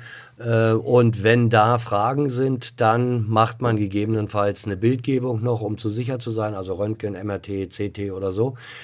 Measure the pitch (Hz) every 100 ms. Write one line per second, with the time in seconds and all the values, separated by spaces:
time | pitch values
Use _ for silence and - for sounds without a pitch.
0 | - - - - 117 113 113 110 - 123
1 | 120 104 104 120 117 113 107 120 117 101
2 | 110 139 147 123 135 127 - - 110 117
3 | 123 123 107 110 113 - 123 110 101 101
4 | 107 110 104 104 101 98 - 95 113 127
5 | 120 131 123 113 120 113 107 104 110 107
6 | 123 127 117 110 107 101 92 90 104 107
7 | 104 95 104 98 92 98 95 - 104 101
8 | 101 95 98 92 123 123 - -